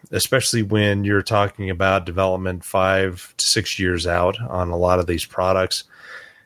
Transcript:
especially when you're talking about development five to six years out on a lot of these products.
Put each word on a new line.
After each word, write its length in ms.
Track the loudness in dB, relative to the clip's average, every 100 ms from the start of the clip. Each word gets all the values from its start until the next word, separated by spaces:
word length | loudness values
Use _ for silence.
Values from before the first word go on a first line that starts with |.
| -8
especially 520 | -4 0 0 0 -2
when 400 | 0 2 2 2
you're 180 | 2 0
talking 480 | 2 0 0 -2 -6
about 360 | 0 2 2 0
development 580 | 0 0 0 -2 -6
five 680 | -4 0 2 2 0 -4 -10 -4
to 80 | -2
six 320 | 0 -2 -2
years 300 | 0 0 0
out 320 | 2 2 0
on 280 | -4 -4 -2
a 80 | 0
lot 220 | 2 2
of 60 | 2
these 200 | -2 -4
products. 580 | -2 0 2 0 -4 -8 -18 -20 -20 -20 -20